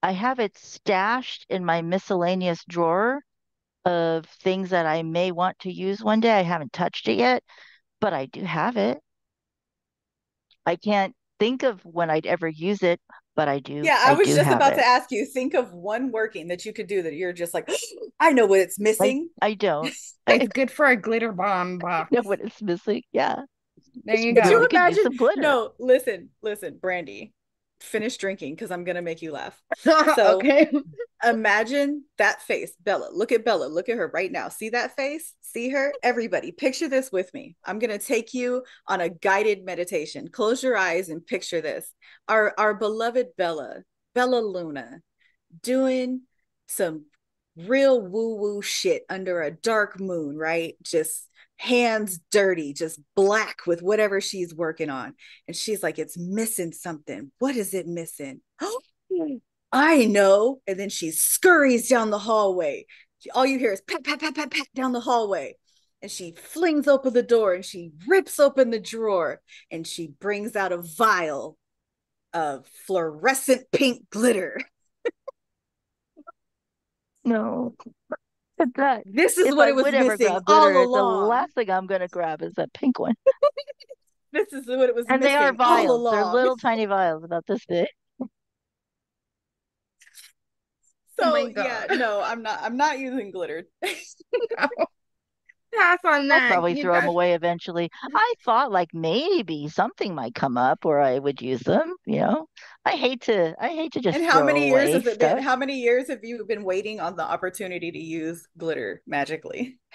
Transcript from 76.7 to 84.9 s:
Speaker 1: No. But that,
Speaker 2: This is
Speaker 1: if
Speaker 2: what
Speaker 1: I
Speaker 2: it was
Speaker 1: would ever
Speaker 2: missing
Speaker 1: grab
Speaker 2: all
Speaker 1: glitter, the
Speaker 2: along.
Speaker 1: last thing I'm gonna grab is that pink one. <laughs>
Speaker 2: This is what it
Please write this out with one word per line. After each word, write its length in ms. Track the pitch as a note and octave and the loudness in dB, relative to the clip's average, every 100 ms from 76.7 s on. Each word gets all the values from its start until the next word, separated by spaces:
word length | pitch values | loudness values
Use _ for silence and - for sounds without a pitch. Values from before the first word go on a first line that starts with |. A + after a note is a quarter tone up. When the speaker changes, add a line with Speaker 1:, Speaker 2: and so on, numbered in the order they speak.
| _ _ _ _ _ | _ _ _ _ _
Speaker 1:
No. 520 | B3 A3 A3 B3 A#3+ - - - _ D4+ _ _ _ - | -2 0 -2 -4 -6 -10 -20 -20 _ -14 _ _ _ -2
But 160 | D4+ B3 | -2 2
that, 280 | C#4 A#3 F#3+ | 0 0 -2
Speaker 2:
This 320 | G#3 F#4+ - | 2 2 4
is 100 | F#4 | 2
Speaker 1:
if 80 | C#4+ | 6
Speaker 2:
what 120 | C#4+ | 6
Speaker 1:
I 20 | |
Speaker 2:
it 60 | C4+ | 6
was 80 | C4+ | 4
Speaker 1:
would 80 | |
ever 240 | C4+ B3+ G#3+ | 4 4 4
Speaker 2:
missing 100 | A3 | 2
Speaker 1:
grab 160 | F3+ F3+ | 2 6
Speaker 2:
all 160 | D#4 | 8
Speaker 1:
glitter, 160 | D4+ C#4 | 8 6
the 80 | B3 | 4
Speaker 2:
along. 420 | B3+ - - G#4 | 4 2 2 2
Speaker 1:
last 240 | B3 - | 2 0
thing 160 | - G#3+ | -2 0
I'm 160 | F#3+ F#3+ | 0 0
gonna 220 | F#3+ F3+ | -2 -2
grab 340 | F3+ E3 D#3 | -4 -4 -4
is 120 | E3 F3 | -6 -4
that 180 | D#3+ | -6
pink 260 | - C#4+ - | -2 0 0
one. 160 | - A3+ - | 0 0 0
<laughs> 0 | - D5 C#5+ C#5+ - - - _ _ _ | 2 2 0 -10 -18 -20 -20 _ _ _
Speaker 2:
This 180 | D4+ G#4 | -4 -4
is 160 | C4+ A#3+ | -6 -4
what 220 | B3+ | 2
it 40 | B3+ | 2